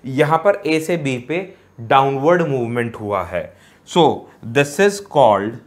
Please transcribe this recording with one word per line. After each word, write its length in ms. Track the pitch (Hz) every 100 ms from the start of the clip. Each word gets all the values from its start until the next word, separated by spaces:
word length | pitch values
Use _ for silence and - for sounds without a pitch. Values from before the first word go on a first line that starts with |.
यहाँ 340 | 123 131 147 160
पर 180 | 196 202 156
ए 120 | 160
से 160 | 160 175
बी 220 | 139 127 120
पे 140 | 165 185 - _ -
डाउनवर्ड 680 | 113 135 139 139 147 175 160
मूवमेंट 480 | 135 117 120 117 113
हुआ 220 | 107 101
है। 200 | 87 90 78 - _ _ -
So 180 | 180 151 101 - _ 113 120
this 220 | 143 165
is 200 | 202 202 - 151
called 400 | 123 101 101 120